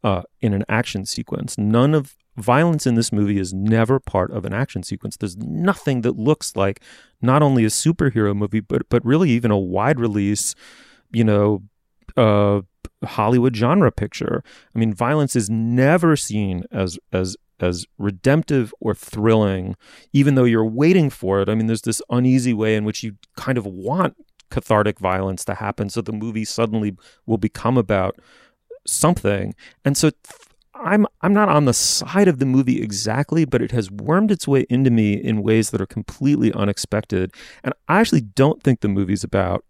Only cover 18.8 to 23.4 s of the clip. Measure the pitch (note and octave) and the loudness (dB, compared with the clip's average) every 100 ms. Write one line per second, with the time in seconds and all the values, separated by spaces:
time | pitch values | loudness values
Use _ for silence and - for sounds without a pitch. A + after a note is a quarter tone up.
18.8 | A2+ G#2 - A2 A2 A2 G#2 F#2+ F#2 G2 | -6 -6 -8 -2 2 4 2 -2 -6 -10
19.8 | _ - _ C#3+ C#3 C3+ B2 A2+ A2 A2+ | _ -20 _ 2 4 4 4 2 0 2
20.8 | D#3 F#3+ C#3+ - F#2+ G2 G2 A2 A2+ A2+ | 4 4 2 -2 -2 0 0 0 0 -2
21.8 | - A2 - B2 B2+ C3 B2 A2 A2 A2 | -2 -6 -4 0 2 2 2 0 0 0
22.8 | G#2+ - A2+ G2+ _ - | -2 -6 -10 -14 _ -12